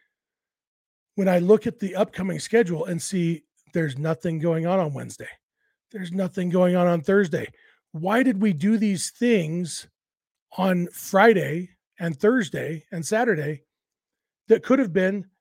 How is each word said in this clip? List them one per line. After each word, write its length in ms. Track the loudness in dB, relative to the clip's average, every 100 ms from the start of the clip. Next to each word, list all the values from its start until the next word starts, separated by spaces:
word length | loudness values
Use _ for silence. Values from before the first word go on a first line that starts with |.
| _ _ _ _ _ _ _ _ _ _ _ -2
when 120 | 2
I 120 | 4
look 280 | 4 4 2
at 120 | -6
the 160 | -4 -2
upcoming 440 | -2 -2 -6 -6
schedule 460 | 0 2 2 -2 -6
and 160 | -6
see 420 | -4 -2 -2 -2 _ _ _
there's 240 | -4 -4 -4
nothing 420 | -4 -4 -4 -2
going 260 | -2 -2 0
on 140 | 0
on 140 | -2
Wednesday, 360 | -6 -12 -14 -16 -18 _ _ _ _ _
there's 200 | -12 -8
nothing 380 | -4 -4 -4 0
going 260 | 2 4 4
on 120 | 2
on 140 | 2
Thursday. 460 | 2 2 2 -2 -8 _ _ _ _
Why 320 | -6 0 2
did 180 | 2 2
we 120 | 0
do 240 | 0 0 2
these 340 | 0 -2 -6
things 760 | -2 2 2 0 -6 -8 -10 -16 _ _ _ _ _ _ -2
on 300 | 0 0 -2
Friday 800 | -8 0 6 6 6 0 -4 -8 _ _ -8
and 200 | -6 0
Thursday 680 | 2 2 0 -6 -8 -8 -10
and 140 | -10 -4
Saturday 580 | -2 0 -2 -4 -8 _ _ _ _ _ _ _ _ 2
that 160 | 2
could 160 | 4 2
have 120 | 2
been 340 | 0 0 -2 -8 _